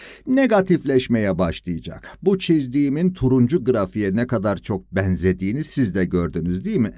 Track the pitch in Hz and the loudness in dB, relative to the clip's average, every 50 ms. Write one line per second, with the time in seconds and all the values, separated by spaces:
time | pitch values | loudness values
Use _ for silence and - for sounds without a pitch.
0 | - - - - - - 254 269 269 240 226 196 190 190 180 143 - 143 135 127 | -20 -20 -20 -10 -4 0 2 2 2 4 4 4 4 4 2 0 2 2 2 2
1 | 131 - 120 113 107 98 92 82 92 85 78 - - 92 87 80 - - 78 - | 2 2 0 0 0 0 0 0 0 -2 -2 -6 -6 -8 -8 -8 -8 -12 -16 -16
2 | - - - - - 185 202 190 - - 165 156 135 123 123 143 143 143 135 151 | -18 -20 -10 -4 0 0 0 0 2 2 0 0 0 0 0 0 0 0 0 0
3 | 175 185 185 - 131 131 131 131 120 120 156 180 113 127 127 110 98 92 - 107 | 0 0 0 0 0 2 4 4 4 4 2 0 0 0 0 0 0 -2 -2 -2
4 | 104 98 95 113 120 123 123 110 92 107 98 87 - - 107 92 - - - 98 | -2 0 0 0 -2 -2 -2 -2 0 -2 -2 -2 -4 -6 -6 -6 -6 -4 -2 -2
5 | 98 95 90 80 85 95 92 90 95 95 110 143 156 - - - 127 98 82 95 | 0 0 0 2 2 0 0 0 -2 -4 -4 -4 -6 -4 -2 0 0 0 0 0
6 | 92 90 92 90 85 80 - 87 82 87 87 92 - 208 226 170 113 101 - | 0 0 0 0 0 0 -2 -4 -2 -2 -2 -4 -2 -2 0 0 0 -2 -2